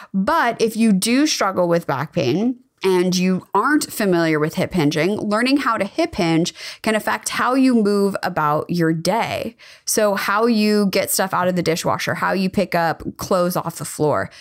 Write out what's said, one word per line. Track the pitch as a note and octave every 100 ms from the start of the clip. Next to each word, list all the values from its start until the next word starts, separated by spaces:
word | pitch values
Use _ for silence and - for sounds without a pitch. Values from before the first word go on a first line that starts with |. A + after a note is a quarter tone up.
| -
But | G3 G#3+ E4 B3 -
if | A3 A3
you | A3+
do | F#3+ A3 B3+ D4+
struggle | - G#3 F#3 F3
with | E3+ -
back | C3+ D#3
pain, | F3 B2 D#3+ A#3+ A#3+ _ _
and | F#3+ F#3 F3+ F3+
you | F3+ F#3 -
aren't | G3 B3+ D4 -
familiar | - G3+ F3 E3 D#3
with | D#3 F#3
hip | C#3+
hinging, | F#3 C#3+ D#3+ E3+ G#3
learning | G#3+ G#3+ B3+ C#4+
how | C4+ A3
to | G3
hip | - E4
hinge | - E3 E3 E3+ - - -
can | A3
affect | G#3+ G#3+ G#3+ -
how | - A#3
you | C4+ C4
move | A#3 G3+ G3+ G3 G3
about | F#3 F3 D3+ D3+ -
your | F3 D#3+
day. | D#3+ F3+ A3+ F3 G2+ A#3 - - - -
So | - G#3
how | G3 - G3+ A#3+
you | A3 G#3+ G#3 G3+
get | G3 -
stuff | - F#3+
out | F3 F3+
of | F3+
the |
dishwasher, | D#3+ E3+ D#3 - - E3
how | F3+
you | F#3 F#3
pick | G#3 F3
up | F3 E3 D3+ - -
clothes | - F#3+ F3 F3
off | E3 -
the | E3+
floor, | - D3+ G2+ - -